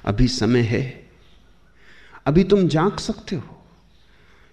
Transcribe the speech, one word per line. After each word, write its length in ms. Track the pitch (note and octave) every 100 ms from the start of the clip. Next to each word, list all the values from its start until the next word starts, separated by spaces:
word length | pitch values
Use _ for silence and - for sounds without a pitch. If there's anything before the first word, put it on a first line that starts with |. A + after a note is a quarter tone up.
| -
अभी 220 | G#2+ B2
समय 340 | - G#4 B2
है, 480 | A2 G#2+ C3 - - _ - - - _ - _ - - - - C3+
अभी 180 | D#3
तुम 240 | F#3+ G3+ F3
जाग 300 | D#3 F3+ G3+
सकते 380 | - - - E3
हो। 300 | - - - _ _ _ _ - - _ _